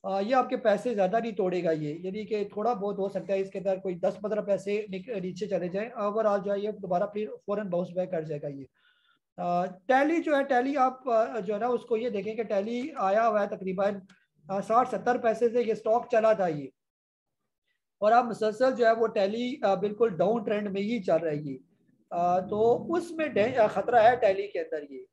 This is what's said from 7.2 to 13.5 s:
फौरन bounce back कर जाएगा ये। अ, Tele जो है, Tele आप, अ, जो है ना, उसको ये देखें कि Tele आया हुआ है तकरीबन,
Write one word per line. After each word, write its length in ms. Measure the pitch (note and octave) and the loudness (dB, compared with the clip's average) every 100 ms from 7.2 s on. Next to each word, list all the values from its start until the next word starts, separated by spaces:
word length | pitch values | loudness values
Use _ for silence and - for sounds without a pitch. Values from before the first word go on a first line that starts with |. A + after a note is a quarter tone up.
| G#3+ | -8
फौरन 420 | - - G3+ G3+ | -8 -6 -6 -2
bounce 200 | F3 F3+ F3 | -2 -2 -4
back 160 | F3+ | -2
कर 120 | F3 | -4
जाएगा 240 | D#3+ D3 D3 | -4 -6 -8
ये। 200 | C#3 C3+ _ _ _ _ _ _ - | -10 -16 _ _ _ _ _ _ -8
अ, 260 | F3 F3 F#3 F3+ - | -2 0 -2 -6 2
Tele 320 | C4 D4 E4 | 4 4 2
जो 120 | D#4+ C#4 | 2 0
है, 120 | C#4 | 2
Tele 300 | B3 C4 C#4+ | 2 2 2
आप, 320 | C4 B3+ B3+ | 2 0 0
अ, 300 | A3+ A#3+ B3 | 2 2 -2
जो 140 | F#3+ | -4
है 60 | G3+ | -2
ना, 80 | A#3+ | 0
उसको 300 | A#3 - A3 | -2 0 -2
ये 120 | A#3+ | -2
देखें 260 | G3+ F#3+ A3 | -4 -4 -6
कि 80 | |
Tele 540 | A3 G3+ G#3+ A#3+ C#4+ E4 | -2 -2 -2 -4 -6 -2
आया 280 | F#3+ G#3 A#3 | 2 4 4
हुआ 160 | G#3 | 2
है 60 | |
तकरीबन, 540 | G3+ | -2